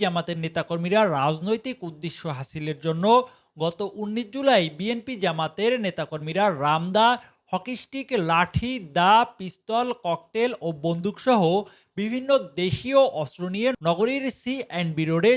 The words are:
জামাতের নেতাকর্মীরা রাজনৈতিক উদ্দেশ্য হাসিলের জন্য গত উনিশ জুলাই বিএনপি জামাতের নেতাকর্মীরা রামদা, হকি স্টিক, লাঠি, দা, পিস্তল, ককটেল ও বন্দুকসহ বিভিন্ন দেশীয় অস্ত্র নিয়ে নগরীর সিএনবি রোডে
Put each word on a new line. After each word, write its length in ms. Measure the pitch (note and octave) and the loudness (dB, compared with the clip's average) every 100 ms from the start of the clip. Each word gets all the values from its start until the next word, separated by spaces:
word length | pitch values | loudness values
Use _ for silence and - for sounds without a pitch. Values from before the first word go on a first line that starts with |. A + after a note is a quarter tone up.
জামাতের 360 | G3 E3+ E3 E3 | -2 -2 -4 -4
নেতাকর্মীরা 560 | D#3+ E3 D3+ E3+ F3 G#3 G#3 C#3+ | -4 -4 -4 -4 0 2 2 2
রাজনৈতিক 580 | C#3 D#3 F3+ A3+ C4 B3 E3+ | 0 -2 -2 -4 -4 -10 -12
উদ্দেশ্য 340 | D3+ E3 - E3 C3 | -10 -12 -10 -8 -8
হাসিলের 400 | C3+ D#3+ D3+ C#3+ E3 | -10 -8 -8 -4 -4
জন্য 180 | D#3+ G3+ B3 B3 _ _ - | 0 4 4 2 _ _ -6
গত 160 | E3+ E3+ G3+ G#3 | -4 -4 -8 -8
উনিশ 240 | G#3 A3 A#3 | -6 -6 -6
জুলাই 300 | C4+ C#4 A#3 D#3+ D3+ | -2 4 4 2 -2
বিএনপি 360 | G#3 A#3 A3+ A#3 | -4 -4 -6 -4
জামাতের 480 | F3+ D#3+ D#3 - A3 B3 | -2 -2 -4 -2 -2 0
নেতাকর্মীরা 600 | G3+ E3+ D3+ D#3 D3+ E3+ G#3 D3 | -2 -4 -6 -8 -4 0 2 2
রামদা, 440 | C#3+ D#3+ F3 G3+ A#3 B3 - _ - | 0 0 2 4 4 2 -4 _ -6
হকি 240 | F#3 B3 B3+ | -6 -6 -12
স্টিক, 260 | - C4+ C4+ B3 E3 | -10 -10 -4 -2 2
লাঠি, 420 | E3 F3+ - A#3+ B3+ E3 D3+ | 2 2 0 -2 -6 -4 2
দা, 180 | F3+ A3 A#3+ - | 6 6 4 -4
পিস্তল, 480 | F#3+ - - A3+ B3 A#3+ | -14 -12 -4 -2 -2 -4
ককটেল 460 | F#3+ F#3+ - A3 B3 A#3 E3 | -4 -4 -4 -2 -2 -2 -6
ও 20 | D3+ | -4
বন্দুকসহ 580 | E3 E3+ F#3 G3+ C4 A#3 E3 F#3+ G3+ _ _ - | -2 -2 -4 -4 2 4 4 2 -2 _ _ -6
বিভিন্ন 340 | G#3+ B3+ C4 C4+ F3+ - | -4 -4 2 0 0 -4
দেশীয় 400 | F3+ - B3+ C4+ C4+ D#3 | -2 -2 2 4 4 0
অস্ত্র 200 | D3 - F3+ | -6 -6 -6
নিয়ে 160 | F#3+ B3 B3+ D#3+ | -2 -2 0 0
নগরীর 380 | E3+ A3 C#4 C4 - | 2 0 0 -4 -6
সিএনবি 640 | B3 C4+ - E3+ E3+ D#3 D#3+ | -6 -6 -6 -4 -4 -2 0
রোডে 260 | E3 G3+ | 2 4